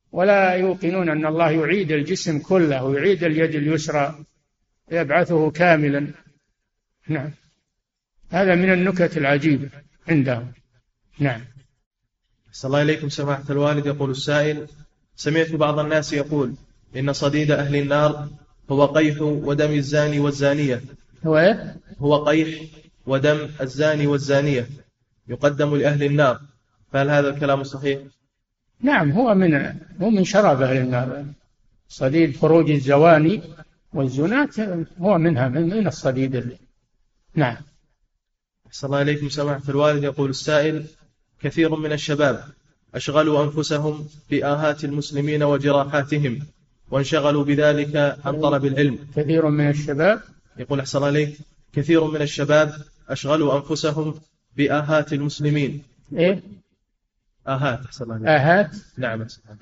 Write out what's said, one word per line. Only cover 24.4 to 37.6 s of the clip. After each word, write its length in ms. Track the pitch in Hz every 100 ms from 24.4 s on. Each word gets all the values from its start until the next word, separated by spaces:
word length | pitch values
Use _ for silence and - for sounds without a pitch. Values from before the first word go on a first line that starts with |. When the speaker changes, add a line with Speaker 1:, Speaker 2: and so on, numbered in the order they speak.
| 147 131 117 - _ _ _ _ -
Speaker 2:
يقدم 480 | 123 143 139 147 147
لأهل 280 | 139 147
النار، 360 | 143 147 139 113 - _ _ _ _
فهل 180 | 139 143
هذا 200 | 147 143
الكلام 340 | 147 143 139
صحيح؟ 360 | 135 135 143 139 139 _ _ _ _ _ _ _
Speaker 1:
نعم، 300 | 262 254 147
هو 220 | 165 254
من، 220 | 196 180 143 139 139 - -
هو 80 | 196
من 140 | 208
شراب 380 | 180 190 202 135
أهل 160 | 131 131
النار. 480 | 127 123 131 143 143 - _ _ _ _ _
صديد 500 | - 135 160 160 -
خروج 340 | 156 165 151
الزواني 720 | 147 131 143 165 156 156 214 - - - _ _
والزنات 680 | 165 131 131 165 254 285 - 214 175 160 -
هو 180 | 180 180
منها، 300 | 165 135 131
من، 220 | 131 170
من 180 | 220 190
الصديد 480 | - 139 127 135 127
ال-، 220 | 120 - _ _ _ _ _ _ _ 156
نعم. 220 | 135 113